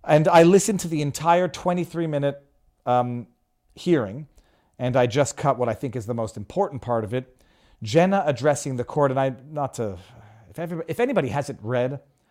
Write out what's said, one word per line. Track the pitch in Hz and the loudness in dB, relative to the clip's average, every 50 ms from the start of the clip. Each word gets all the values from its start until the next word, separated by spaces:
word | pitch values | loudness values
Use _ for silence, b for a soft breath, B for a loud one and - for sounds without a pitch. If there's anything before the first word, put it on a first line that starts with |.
| - | 0
And | - 156 151 156 | 2 4 4 6
I | 180 175 170 170 | 6 8 8 8
listened | 170 190 196 - - 202 180 | 8 8 6 4 2 -2 -2
to | - | -4
the | 165 160 147 | -4 -4 -2
entire | 147 143 131 - 151 165 170 180 180 | -2 -4 -4 -2 2 2 2 4 2
twenty-three | 175 180 - - 180 175 180 170 175 - 165 170 | 0 -4 -4 -4 -2 -2 -2 -4 -4 -6 -6 -4
minute, | 160 151 143 143 143 139 - - _ _ _ _ _ _ _ - | -2 -2 -2 -2 -2 -4 -6 -10 _ _ _ _ _ _ _ -2
um, | 123 123 123 123 123 123 120 117 - _ _ _ _ _ _ _ _ _ | 0 2 2 2 0 -4 -8 -10 -14 _ _ _ _ _ _ _ _ _
hearing, | - - 180 170 143 113 95 104 139 156 - _ _ _ _ _ _ _ _ _ - | -6 0 0 2 2 0 -2 -8 -12 -16 -18 _ _ _ _ _ _ _ _ _ -6
and | 123 127 123 | -4 0 2
I | 131 123 | 2 2
just | 120 107 143 139 - - | 2 2 0 0 0 -2
cut | - - 143 - | -2 -2 -2 0
what | 120 123 117 | 0 -2 -2
I | 110 | -2
think | - - 127 107 | -4 -6 -8 -8
is | 127 101 | -8 -8
the | 110 120 | -6 -6
most | 117 113 104 - | -6 -6 -6 -8
important | 107 101 - - 175 202 - 147 120 | -12 -14 -8 -4 -4 -4 -4 -6 -8
part | - 123 120 113 110 | -6 -4 -2 -2 -2
of | 98 117 | -4 -4
it. | 127 - - _ _ _ _ _ _ _ _ _ _ - | -6 -6 -8 _ _ _ _ _ _ _ _ _ _ -6
Jenna | 107 110 160 175 190 196 196 165 | 0 2 4 4 4 2 0 0
addressing | 151 135 104 127 151 143 135 - 143 131 | 0 -2 0 2 0 0 0 -2 -6 -6
the | 120 120 | -6 -6
court, | - - 151 143 135 | -4 0 0 2 2
and | 131 135 | 2 0
I, | 135 135 127 - 127 151 | -2 -2 -2 -6 -12 -12
not | 156 147 139 127 - | -8 -6 -6 -6 -6
to, | - 113 104 92 87 b b b b b b b b b - | -6 -6 -6 -8 -10 b b b b b b b b b -18
if | - - | -12 -10
everybody, | 170 165 175 165 165 - | -10 -8 -8 -8 -8 -6
if | 160 - | -4 -2
anybody | 240 269 269 196 147 | -2 0 0 0 0
hasn't | 120 98 143 143 - 120 - | 0 -2 -4 -4 -6 -8 -10
read | 101 107 127 123 123 135 143 135 - _ _ _ _ _ | -8 -4 -2 -2 -2 -2 -4 -8 -14 _ _ _ _ _